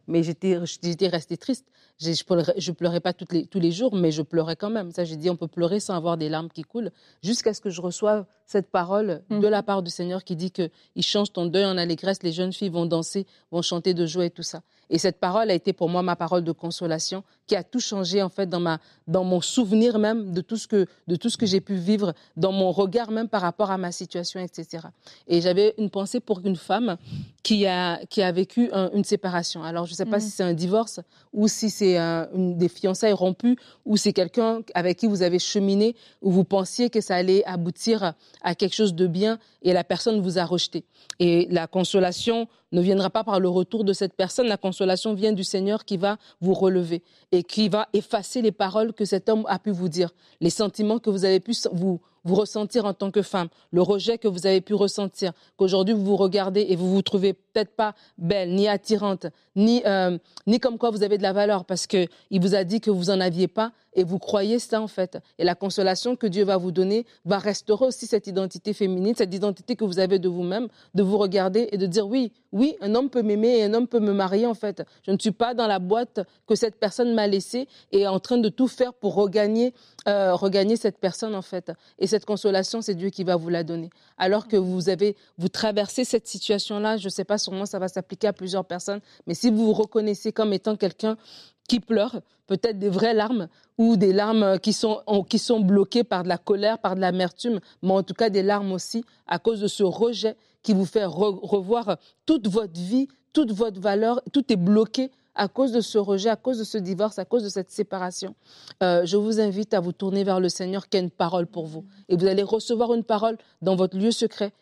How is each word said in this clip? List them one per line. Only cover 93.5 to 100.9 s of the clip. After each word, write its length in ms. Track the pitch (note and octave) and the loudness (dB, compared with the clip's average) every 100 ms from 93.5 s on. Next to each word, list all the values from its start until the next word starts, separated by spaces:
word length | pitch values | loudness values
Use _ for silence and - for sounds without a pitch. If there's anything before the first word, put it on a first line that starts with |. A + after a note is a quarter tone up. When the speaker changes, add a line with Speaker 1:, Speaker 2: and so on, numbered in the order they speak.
| - _ - | -10 _ 2
Speaker 1:
ou 200 | A3+ A3 | 4 6
des 160 | F#3+ | 6
larmes 460 | F#3+ G#3 A3+ G3 F#3+ | 4 4 4 4 2
qui 120 | - | 0
sont, 280 | G3 A3+ G#3+ - G3+ F#3 | 0 0 -2 0 0 2
qui 100 | A3 | 0
sont 220 | - A3+ | 2 2
bloquées 440 | F#3 G3+ F#3+ A#3+ | 4 4 4 2
par 180 | A#3+ F#3 | 0 -2
de 60 | F3 | -2
la 100 | E3+ | -2
colère, 400 | - G3+ G#3 A3+ | 0 0 2 0
par 160 | G3 | -2
de 60 | F#3 | 0
l'amertume, 580 | F#3 F3+ F3+ - A#3+ G#3 - _ | 0 0 -2 -2 -4 -4 -6 _
mais 80 | F3+ | 0
en 100 | F#3+ | 2
tout 100 | F#3+ | 0
cas 160 | F#3+ A3+ | 0 0
des 120 | G3 | 2
larmes 300 | F#3+ G3+ G3 | 2 0 -2
aussi 320 | F#3 - A3+ - _ - | -6 -6 -8 -8 _ -6
à 120 | F3 | -2
cause 220 | - A3 | -2 0
de 60 | G3+ | -2
ce 140 | - | 0
rejet 540 | G3 E3+ A#3 G#3+ G#3+ - _ _ | 0 2 0 0 -4 -4 _ _
qui 100 | - | 0
vous 100 | F#3+ | 2
fait 200 | F#3+ | 2